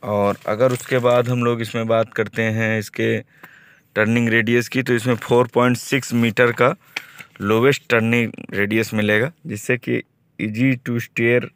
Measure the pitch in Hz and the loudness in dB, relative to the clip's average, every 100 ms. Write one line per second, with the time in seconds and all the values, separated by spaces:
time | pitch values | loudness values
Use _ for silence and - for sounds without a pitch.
0 | 101 104 101 98 - 107 127 123 - 131 | -2 0 0 -2 -4 0 0 0 -2 0
1 | 120 123 120 123 120 117 113 117 113 113 | 4 2 2 0 0 -2 -4 -4 0 0
2 | 113 - 104 - 113 110 110 110 101 - | 0 -4 -4 -2 -2 0 0 -2 -4 -4
3 | 113 110 - _ - - - _ _ - | -2 -2 -6 _ -20 -20 -20 _ _ -2
4 | 107 117 117 113 113 120 117 135 127 120 | 2 2 2 2 2 0 0 -4 0 0
5 | 117 117 - 123 123 123 123 123 - 139 | 0 -2 2 2 2 2 2 0 -2 -4
6 | - 120 117 107 120 117 123 185 _ - | -2 0 0 2 0 4 0 0 _ -16
7 | - - - - 101 110 131 139 _ 117 | -16 -20 -20 -6 0 2 2 0 _ 0
8 | 113 120 113 - - 95 101 110 107 110 | 2 0 0 -6 -10 -4 0 0 0 -2
9 | 104 107 98 - 156 104 - 123 - 120 | 0 0 0 -6 -12 -10 -4 -4 -2 -6
10 | - _ _ _ 107 107 131 127 - 120 | -6 _ _ _ -6 0 0 0 -4 -6
11 | - - 117 120 - | -6 -2 2 2 0